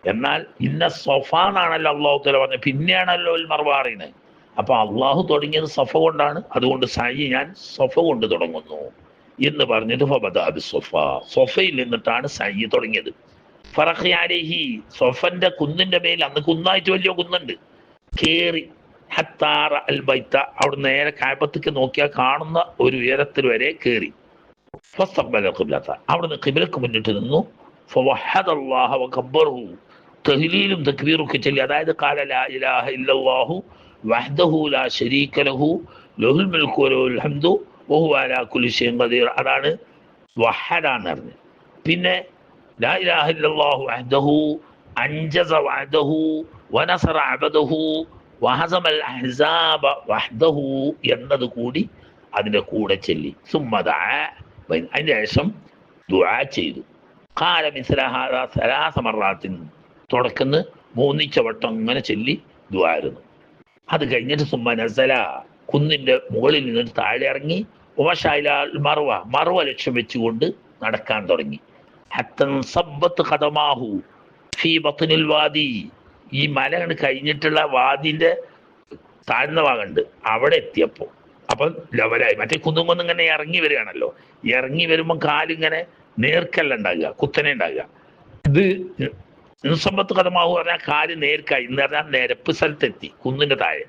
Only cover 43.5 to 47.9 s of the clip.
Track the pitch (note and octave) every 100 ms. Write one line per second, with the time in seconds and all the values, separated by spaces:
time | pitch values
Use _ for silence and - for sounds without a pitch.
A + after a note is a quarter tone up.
43.5 | D#3 D3 C3+ C3 A#2+ B2 C3+ C#3+ D3+ D3+
44.5 | D3+ - - - - C3 D3+ D#3+ D#3 E3+
45.5 | D#3+ C#3 C3+ C#3 D3+ C#3+ D#3 D#3+ D#3 D#3+
46.5 | - - A#2 E3 F3+ F3+ D#3 C#3 B2+ D3+
47.5 | D3+ C#3 D#3 D#3